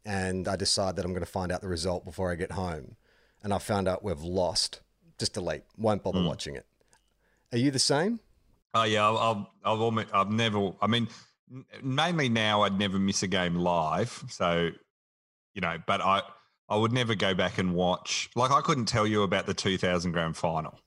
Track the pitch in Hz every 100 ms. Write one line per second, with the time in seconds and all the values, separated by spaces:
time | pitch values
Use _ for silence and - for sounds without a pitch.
0 | 107 98 95 92 92 95 98 - 95 87
1 | 87 92 90 98 90 90 95 85 90 87
2 | - 87 92 85 82 82 90 78 65 -
3 | _ _ _ _ 104 95 - 101 92 92
4 | 101 78 82 92 87 101 - - _ _
5 | _ - 113 - 85 76 _ - 107 101
6 | 92 92 87 71 76 67 - _ _ _
7 | _ _ _ _ _ 120 139 131 - 143
8 | 190 233 _ _ _ _ _ 113 110 107
9 | 104 110 113 107 98 _ 101 107 113 113
10 | 101 101 98 110 117 104 98 85 104 117
11 | 113 - - _ _ 127 - 101 135 135
12 | 165 170 131 113 107 104 101 98 101 98
13 | 98 - 98 92 87 85 87 85 78 80
14 | 117 - 127 - 90 85 85 - _ _
15 | _ _ _ _ _ 101 87 82 - 98
16 | 92 98 - - _ _ - 107 113 127
17 | 117 104 101 92 90 - 92 87 90 90
18 | - - - 117 127 139 151 147 104 117
19 | 107 107 98 95 92 92 104 92 95 90
20 | 87 85 82 80 85 80 76 -